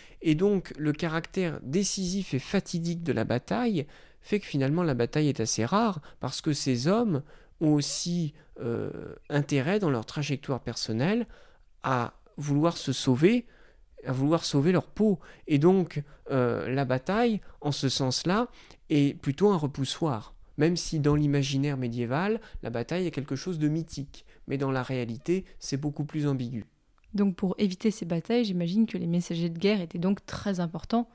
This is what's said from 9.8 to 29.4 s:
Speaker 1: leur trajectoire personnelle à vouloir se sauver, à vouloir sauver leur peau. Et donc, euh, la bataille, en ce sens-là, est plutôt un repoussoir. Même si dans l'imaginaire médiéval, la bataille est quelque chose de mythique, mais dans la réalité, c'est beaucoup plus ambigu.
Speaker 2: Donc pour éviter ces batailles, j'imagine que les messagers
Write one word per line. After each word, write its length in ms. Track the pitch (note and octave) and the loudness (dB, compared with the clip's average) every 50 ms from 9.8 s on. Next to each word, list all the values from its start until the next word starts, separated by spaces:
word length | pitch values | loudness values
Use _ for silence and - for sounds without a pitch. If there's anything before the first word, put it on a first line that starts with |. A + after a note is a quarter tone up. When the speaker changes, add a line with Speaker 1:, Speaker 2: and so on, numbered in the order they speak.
| G3+ D#3 | 2 2
Speaker 1:
leur 140 | C3+ A#2 A2 | 2 0 -2
trajectoire 560 | - - D#3 C#3+ D3 C#3+ B2 - - C#3 A#2 | -4 -4 -4 -2 -2 -2 -4 -2 -4 -4 -4
personnelle 680 | - B2 A2+ - - - A2 A2 C3 F3 G#3+ A#3+ A3+ - - - - - - _ - _ - - - | -4 -6 -6 -6 -4 -2 0 0 2 2 2 0 -2 -4 -10 -20 -20 -20 -20 _ -20 _ -20 -8 -4
à 300 | - C3 B2 A#2+ - - - - - _ | -2 0 0 0 -2 -6 -14 -20 -20 _
vouloir 400 | - D3 D3 C#3+ C#3+ D3+ E3+ E3 | -10 -2 0 2 2 2 2 0
se 160 | - - - C3 | 0 -2 -2 -2
sauver, 540 | - - C#3 B2+ A#2+ D#3 F#3+ A#3 B3 - - - - - - - - - _ - - - | 0 2 2 2 4 4 4 4 4 -2 -4 -18 -20 -20 -20 -20 -20 -20 _ -20 -14 -6
à 80 | - C3 | -4 -2
vouloir 320 | B2+ C3+ D3 E3 E3 - | 0 2 2 2 2 0
sauver 280 | - - C#3+ C#3 - F#3 | 2 2 2 4 4 2
leur 160 | E3 - - | 2 0 -2
peau. 320 | - - G#3 A3 G3 - - - - - - | -2 2 2 2 2 0 -4 -16 -20 -20 -4
Et 120 | - D#3 C#3+ | 0 2 6
donc, 440 | D3 F3 F#3+ F#3+ F3 - - D3 C#3+ - - - - - C3+ | 6 6 6 6 2 0 -4 -8 -8 -8 -16 -20 -8 -2 0
euh, 360 | C3 B2 A#2+ A#2 G#2 D#2 - | 2 2 2 0 0 -2 -2
la 160 | B2+ C#3 C#3 | -2 -2 0
bataille, 560 | B2+ B2+ C3 - - F#3+ A3 B3 A#3+ A3 G3 - - - - | 0 0 -2 0 -2 0 2 2 2 0 -2 -4 -10 -18 -6
en 100 | - D3 | -4 -4
ce 180 | C#3+ - - C3 | -2 0 0 0
sens-là, 600 | - - C#3 B2+ B2 - - D#3+ F#3 G#3+ B3 A#3+ - - - - - - - - | 2 2 0 0 0 0 0 0 0 0 0 -2 -6 -18 -20 -20 -20 -20 -6 0
est 260 | D#3+ C#3+ C#3+ C#3+ - - | 2 4 4 4 2 -2
plutôt 300 | - D#3+ E3 - F3+ G#3 | -4 -4 0 4 4 4
un 60 | G3+ | 4
repoussoir. 800 | E3+ D3+ C3 - - C3+ - - - E3+ D#3+ C3 G#2+ - - - - - - - - | 4 0 -2 -2 -2 -4 -4 -2 -2 -2 -2 -2 -2 -6 -12 -18 -20 -20 -16 0 2
Même 180 | D3 E3 F3+ | 2 2 2
si 240 | E3 - - D#3+ D#3+ | 0 -2 -2 -2 2
dans 140 | C#3+ D3 D3 | 2 4 4
l'imaginaire 640 | D3+ D3+ D3 C#3 C#3+ C#3 C3+ C#3 C3+ C#3 D3 C#3+ | 4 4 2 2 2 0 0 0 0 0 0 -2
médiéval, 640 | C3 B2+ A#2+ A#2 B2 A#2+ A2+ B2+ D3+ F3+ G#3 A3 A3+ - - - - - | -2 -4 -4 -2 -4 -2 -2 -2 -2 0 0 -2 -4 -6 -10 -14 -10 -8
la 80 | A2+ | -6
bataille 360 | A#2 A#2 A#2+ - D#3 F3+ F#3 | -4 -4 -4 -2 -2 -2 -2
est 40 | E3+ | -2
quelque 260 | D3 - B2+ - C#3 | -4 -4 -6 -4 -6
chose 220 | C3 - F#3 F3+ D#3 | -6 -4 -6 -4 0
de 100 | D3+ D3 | 0 2
mythique, 560 | D3+ E3 D#3+ - - - C#3 - - - - - - - - | 2 0 -4 -6 -8 -10 -10 -12 -14 -20 -20 -20 -20 -20 -8
mais 120 | - C#3 C3+ | -6 -4 -2
dans 120 | C#3 C3+ | 0 0
la 120 | C3+ C3 B2 | 0 -2 -2
réalité, 640 | - C3 B2+ A#2+ A#2 A#2 - - - F3 F#3+ F#3 - - - | -2 -2 -2 -2 -4 -6 -8 -2 -2 -2 -2 -2 -8 -16 -12
c'est 180 | - - - | -8 -6 -6
beaucoup 280 | C3+ D3 D3 C#3+ - D3 | -4 -4 -4 -4 -4 -6
plus 220 | C#3+ - D#3 D3 | -4 -4 -2 0
ambigu. 380 | D3 C#3 C3 B2+ A#2+ C3 A2 G2 - _ _ _ _ _ _ _ _ - | 0 0 -2 -2 -4 -6 -8 -10 -10 _ _ _ _ _ _ _ _ -2
Speaker 2:
Donc 220 | G3 G3+ G3+ F3 | 0 0 0 0
pour 180 | - - F3+ - - | 0 -2 -2 0 0
éviter 320 | G#3+ G3 F#3 - - A3 | 0 0 0 0 0 0
ces 160 | G3 - F#3 | 0 0 -4
batailles, 380 | E3 E3+ E3 - - A3+ A#3+ A#3+ | -2 -2 -4 -2 0 0 2 2
j'imagine 420 | G#3 F#3 F3+ F3 E3+ F3+ G#3+ A3+ | 2 0 -2 -2 0 2 2 2
que 120 | G#3+ - F3+ | 2 2 -4
les 80 | F3 | -2
messagers 440 | E3+ E3+ F3 F3 - E3+ E3 | 0 0 0 0 0 -2 -2